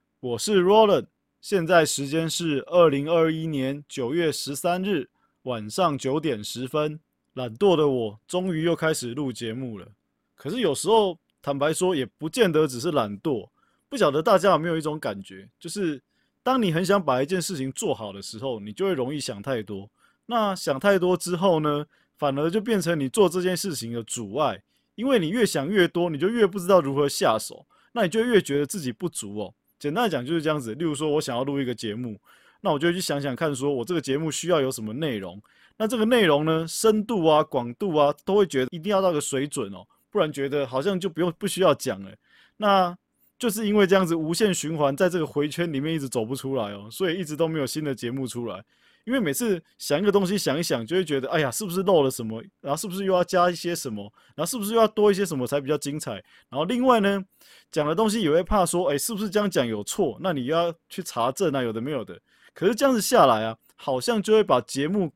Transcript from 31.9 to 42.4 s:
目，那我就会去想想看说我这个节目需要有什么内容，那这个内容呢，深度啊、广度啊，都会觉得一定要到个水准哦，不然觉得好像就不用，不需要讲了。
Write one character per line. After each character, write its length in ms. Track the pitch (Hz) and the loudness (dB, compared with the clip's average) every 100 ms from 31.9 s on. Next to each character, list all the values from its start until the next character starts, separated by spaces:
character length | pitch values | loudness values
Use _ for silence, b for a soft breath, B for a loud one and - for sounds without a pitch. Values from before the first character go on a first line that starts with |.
目， 260 | 107 123 101 b b b b | -8 -8 -12 b b b b
那 100 | 202 | -2
我 80 | 147 | 0
就 100 | 170 | 0
会 40 | |
去 80 | 175 | 0
想 200 | 175 143 | -2 -2
想 140 | 143 | -2
看 180 | 120 165 | -2 -2
说 180 | 135 139 | -2 -2
我 100 | 139 | -2
这 120 | 117 | -2
个 60 | 175 | -4
节 180 | 135 135 | -2 -2
目 120 | 160 | -2
需 180 | 139 170 | -4 0
要 120 | 165 | 2
有 100 | 131 | 2
什 140 | 127 | -2
么 80 | 107 | -8
内 240 | 120 160 110 | -6 -4 -4
容， 240 | 92 95 - b b _ | -8 -14 -20 b b _
那 100 | 220 | -4
这 80 | 240 | 0
个 80 | |
内 220 | 214 247 185 | 2 4 6
容 180 | 147 | 4
呢， 220 | 156 160 160 | 4 0 -2
深 360 | - 220 214 | 0 2 2
度 200 | 208 226 | 0 2
啊、 180 | 160 151 | 4 4
广 320 | 156 135 120 | 4 -2 -4
度 220 | 120 202 151 | -4 -2 4
啊， 180 | 143 147 - | 2 2 0
都 80 | 196 | 2
会 100 | 190 | 2
觉 140 | 175 | 2
得 80 | 127 | -2
一 80 | 170 | -4
定 120 | 165 | -2
要 100 | 196 | 0
到 100 | 190 | 2
个 80 | 151 | 0
水 280 | - 135 143 | -2 -2 -2
准 260 | 143 101 | -4 -6
哦， 140 | 95 - _ _ | -8 -18 _ _
不 80 | 208 | -2
然 120 | 156 | -2
觉 200 | 139 139 | -2 -2
得 160 | 143 135 | -2 -2
好 160 | 131 | -2
像 180 | 160 190 | -2 -2
就 80 | 185 | -4
不 120 | 160 | -2
用， 120 | 175 - | -2 -2
不 100 | 202 | -6
需 140 | 175 | 2
要 120 | 180 | 4
讲 260 | 139 - 95 | 4 0 -6
了。 100 | 95 - b b | -10 -18 b b